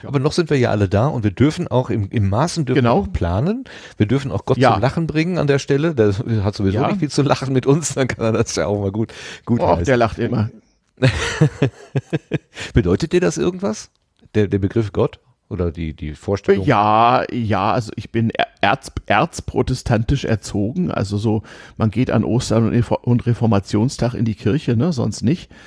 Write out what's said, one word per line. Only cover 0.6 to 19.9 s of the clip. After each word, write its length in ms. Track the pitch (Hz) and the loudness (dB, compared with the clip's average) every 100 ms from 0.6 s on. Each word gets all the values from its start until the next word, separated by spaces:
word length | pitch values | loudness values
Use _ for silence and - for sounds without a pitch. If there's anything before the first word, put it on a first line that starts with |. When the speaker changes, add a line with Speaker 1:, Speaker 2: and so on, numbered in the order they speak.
| 113 | 2
Speaker 1:
alle 160 | 107 101 | 2 2
da 200 | 101 139 | 2 2
und 160 | 131 | 0
wir 80 | 104 | 0
dürfen 360 | 98 143 165 165 | 2 2 0 -2
auch 220 | 120 127 | -2 0
im, 180 | 113 98 | -2 -2
im 200 | - 98 | 0 0
Maßen 340 | 104 170 165 127 | 0 0 -2 0
dürfen 140 | 131 | 2
Speaker 2:
Genau. 140 | 120 151 | 4 2
Speaker 1:
wir 40 | 196 | 0
auch 20 | |
planen. 520 | - 85 95 160 247 254 - - - | -2 -2 0 0 -2 -8 -18 -8 -2
Wir 80 | 107 | 0
dürfen 260 | 135 135 | 0 -2
auch 140 | 82 - | -4 -2
Gott 120 | 123 | 2
Speaker 2:
Ja. 160 | 123 | 2
Speaker 1:
zum 80 | 95 | 2
Lachen 260 | 123 - 160 | 0 -2 -2
bringen 300 | 151 170 170 | -2 0 0
an 100 | 143 | 0
der 120 | 139 | 0
Stelle. 340 | - 143 165 | 0 0 0
Der 200 | 139 107 98 110 110 | 2 2 2 0 0
hat 120 | 98 - | 0 0
sowieso 220 | 95 104 | 0 2
Speaker 2:
Ja. 80 | - | 0
Speaker 1:
nicht 120 | 202 | 0
viel 100 | 151 | -2
zu 120 | - | 0
lachen 300 | 139 - 131 | 0 0 -2
mit 120 | 131 131 | 0 2
uns, 280 | 156 143 | 2 0
dann 140 | 139 127 | -2 -2
kann 160 | - 113 | -2 0
er 60 | |
das 240 | 107 113 - | 0 0 -2
ja 120 | 82 | -2
auch 120 | 104 | -2
mal 100 | 98 | -2
gut, 220 | 104 110 - - - - | -2 -6 -8 -18 -10 -2
gut 140 | 120 | 0
Speaker 2:
Och, 80 | 160 | 2
Speaker 1:
heißen. 140 | 175 - | 2 2
Speaker 2:
der 120 | 123 | 2
lacht 220 | 113 - | 2 0
immer. 300 | 113 120 110 - _ _ _ - | -2 0 -2 -6 _ _ _ 0
Speaker 1:
<laughs> 100 | 127 - - - 151 - 131 - - 143 - 160 - - _ - - | 0 0 -4 0 0 0 -4 -4 -8 -8 -4 -8 -6 -8 _ -16 -2
Bedeutet 380 | 123 87 98 160 | 0 2 0 0
dir 60 | 180 | 0
das 160 | 175 - | 0 0
irgendwas? 520 | 170 180 202 220 - _ _ _ _ 107 | -4 -4 -6 -6 -12 _ _ _ _ 0
Der, 120 | 98 | 0
der 120 | 98 | 0
Begriff 340 | 95 117 104 | 0 -2 -2
Gott 260 | - 127 - _ _ - | -2 -4 -4 _ _ -10
oder 220 | 87 87 | -4 -4
die, 220 | 80 80 | -4 -8
die 200 | 76 78 | -8 -10
Vorstellung? 520 | 73 - 98 - 202 98 | -8 -4 -2 0 2 2
Speaker 2:
Ja, 580 | 107 107 107 117 127 - | 4 4 6 6 4 0
ja, 400 | 120 107 101 107 | -2 -2 0 0
also 200 | 104 110 - | 0 -4 -8
ich 160 | - | -6
bin 180 | 117 113 | -2 0
er-, 160 | - - _ | 0 -4 _
erz-, 300 | 101 - - - - | 0 0 -4 -8 0
erzprotestantisch 1200 | 101 160 - - - 127 127 - | 0 0 -4 -6 -2 -2 -2 0